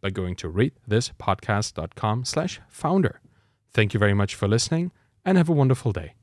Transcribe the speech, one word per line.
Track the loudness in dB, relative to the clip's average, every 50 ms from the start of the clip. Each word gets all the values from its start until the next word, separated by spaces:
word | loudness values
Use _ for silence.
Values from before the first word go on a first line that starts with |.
by | -4 -4
going | -4 -2 -4 -4 -6
to | -6 -8 -6
ratethispodcast | 0 0 0 0 -2 _ _ 0 0 0 0 -2 -10 _ -2 -2 -2 -2 0 -2 -2 -2 -2 -4 -6
dot | -8 -8 -8 _
com | -4 -2 -2 -2 -2 -4
slash | -4 -4 -4 -4 -4 -6 -10 -16 _
founder. | _ -6 -2 0 2 2 2 0 -2 -6 _ -20 _ _ _ _ _ _ _ _ _
Thank | 2 2 2 2
you | 2
very | 4 4 4
much | 2 2 0 -2
for | -2 0
listening, | 2 2 2 0 0 -2 -2 -2 -4 _ _ _ _ _ _ _
and | 2 4
have | 4 4 4
a | 4
wonderful | 4 4 4 2 0 0 -4 -4
day. | -4 -8 -10 -16 _